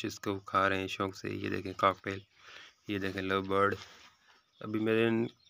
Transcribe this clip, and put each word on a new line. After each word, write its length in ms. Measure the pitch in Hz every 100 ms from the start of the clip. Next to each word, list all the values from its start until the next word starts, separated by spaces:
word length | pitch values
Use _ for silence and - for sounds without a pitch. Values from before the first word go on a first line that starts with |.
इसको 340 | 107 - 104 98 -
खा 200 | 98 98
रहे 100 | 95
हैं 100 | 95
शौक 260 | - 98
से। 160 | 95 101
ये 200 | 98 101
देखें 220 | 98 95 92
कॉकटेल, 460 | 98 92 101 98 - _ - - - _ -
ये 100 | 101
देखें 240 | 95 92
लव 260 | 95 98 95
बर्ड। 260 | 98 101 101 - - - _ _ - _ -
अभी 200 | 107 107
मैं 460 | 110 110 113 113 120 - -